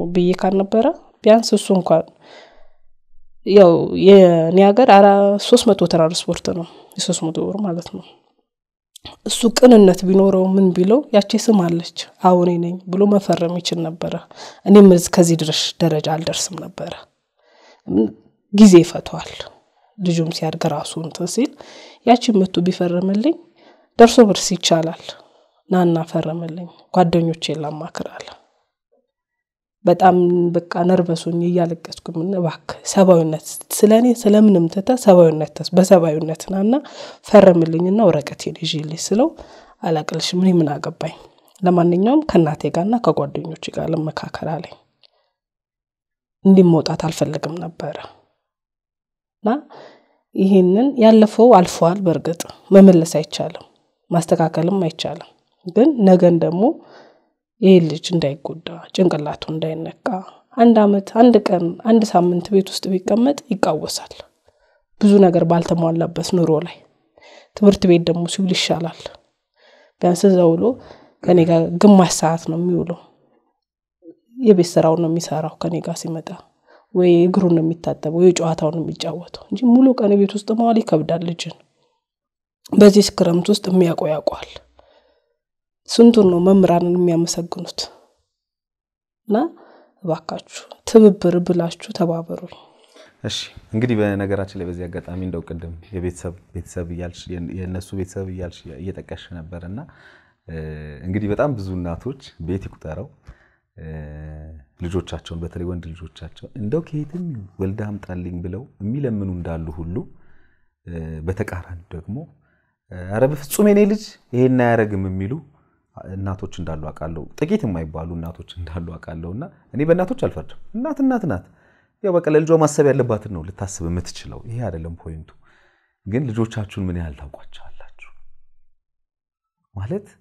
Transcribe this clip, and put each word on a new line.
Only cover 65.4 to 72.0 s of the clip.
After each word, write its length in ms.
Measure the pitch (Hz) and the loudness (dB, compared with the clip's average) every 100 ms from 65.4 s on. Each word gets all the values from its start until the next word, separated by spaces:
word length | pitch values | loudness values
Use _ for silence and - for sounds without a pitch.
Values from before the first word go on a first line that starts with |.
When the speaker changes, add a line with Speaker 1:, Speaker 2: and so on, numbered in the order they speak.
Speaker 1:
ባልተሟላበት 840 | 170 170 165 170 165 165 165 165 170 | 0 0 -2 -2 -2 -2 -4 -8 -4
ኑሮ 200 | 180 160 156 | 0 0 0
ላይ 160 | 170 - _ _ _ _ _ - _ - | -4 -14 _ _ _ _ _ -20 _ 0
ትምህርት 260 | 202 196 | 2 4
ቤት 180 | 185 170 | 4 2
ደግሞ 180 | 170 170 170 | 2 -4 -6
ሲውል 240 | - 185 | -4 -4
ይሻላል። 480 | 180 - 165 165 - - - _ _ _ _ _ _ _ _ | -2 -4 -4 -8 -12 -18 -20 _ _ _ _ _ _ _ _
ቢያንስ 200 | 175 175 | -2 2
እዛ 140 | 202 180 | 2 4
ውሎ 200 | 170 170 208 262 - - _ _ | 4 2 0 -4 -10 -20 _ _
ከኔ 160 | - 180 | 2 2
ጋር 180 | 165 165 165 170 | 4 2 0 4
ግማሽ 340 | 208 196 | 6 6